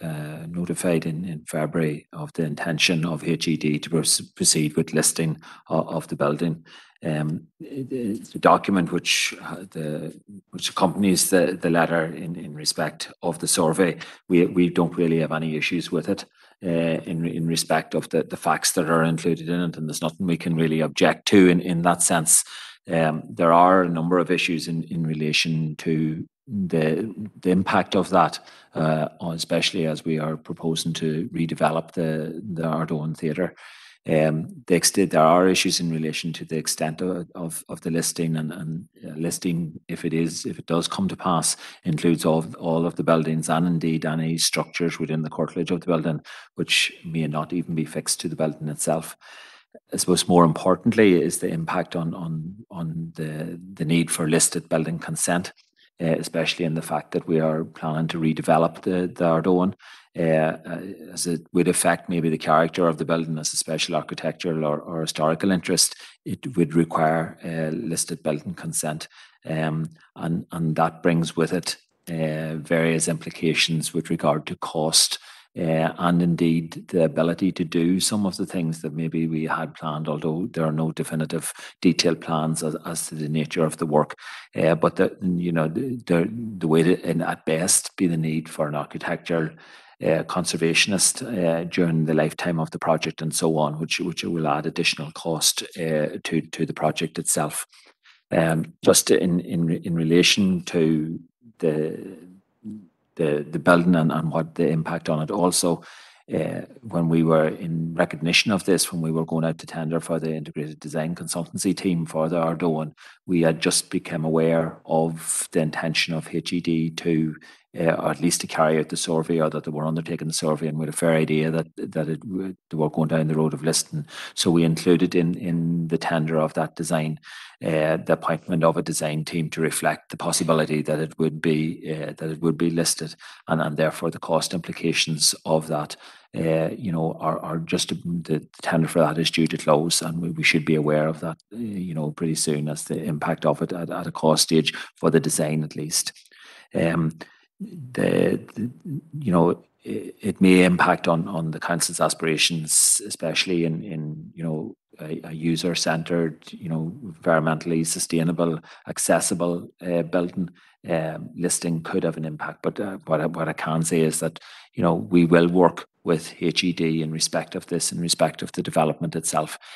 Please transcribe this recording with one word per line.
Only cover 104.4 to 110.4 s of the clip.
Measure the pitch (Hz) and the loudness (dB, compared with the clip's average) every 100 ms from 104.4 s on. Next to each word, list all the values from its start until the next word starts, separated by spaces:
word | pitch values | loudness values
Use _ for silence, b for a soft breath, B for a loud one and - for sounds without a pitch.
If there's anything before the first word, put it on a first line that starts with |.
| 80 - | -2 0
the | 78 | 0
impact | 80 80 85 - | 0 -2 -4 -2
on | 78 | -2
it | 78 | -2
also, | 101 90 - 87 82 B B B B B | 2 2 2 2 0 B B B B B
uh, | - 80 85 - - | -4 -2 -6 -10 -14
when | 117 85 82 | -6 0 4
we | 82 | 4
were | 80 80 78 | 6 6 4
in | - 82 82 82 | 0 -4 -4 -2
recognition | 82 87 73 82 - - | 0 0 0 0 2 2
of | 95 | 2
this, | - 85 - | 2 2 2
when | 87 | -2
we | 80 | -2
were | 80 80 | -2 0
going | 82 | 0
out | 80 80 | 0 -2
to | - | -8
tender | 85 78 82 | -8 -4 -4
for | 80 82 | -2 -2
the | 82 | -2
integrated | 78 | -4